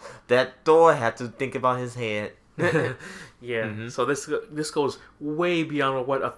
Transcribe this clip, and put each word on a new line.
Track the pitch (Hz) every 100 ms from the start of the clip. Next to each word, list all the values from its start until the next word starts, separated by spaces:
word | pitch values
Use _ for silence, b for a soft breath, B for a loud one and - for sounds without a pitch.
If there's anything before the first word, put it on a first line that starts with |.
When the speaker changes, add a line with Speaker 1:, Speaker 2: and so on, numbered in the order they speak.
| -
Speaker 1:
<laughs> | - -
that | 123 131 -
Thor | - 160 165
had | 143 117 -
to | 120
think | - 135
about | 131 127 127
his | 123
head. | 120 113 104 104 -
<laughs> | _ -
Speaker 2:
<laughs> | 175 156 135 127 B B B _
Yeah. | 120 117 107
Speaker 1:
Mm-hmm. | 104 117
Speaker 2:
So | 131
this, | 120 143 156 147 -
this | 151 151
goes | 156 135 - B -
way | 147 151 175 170
beyond | 147 147 135 131 127
what | 135
a, | 123